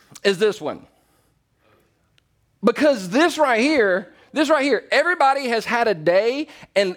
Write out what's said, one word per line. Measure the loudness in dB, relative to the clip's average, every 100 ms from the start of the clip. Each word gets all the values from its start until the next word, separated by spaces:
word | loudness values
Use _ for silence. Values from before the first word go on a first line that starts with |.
| _ -4
is | -4 0
this | -2 -2
one. | -8 -12 -16 _ _ _ _ _ _ _ _ _ _ _ _ _ _ _ _ _
Because | -2 2 0 0 -2
this | 0 0 0
right | 0 2
here, | 0 2 0 0 -4 _ _
this | -4 0
right | 0
here, | 2 -2 0
everybody | 0 0 2 2 0 -2
has | -4 -2
had | -2 -2
a |
day, | 0 0 2 2 -2 -8 -14 -4 -2
and | -2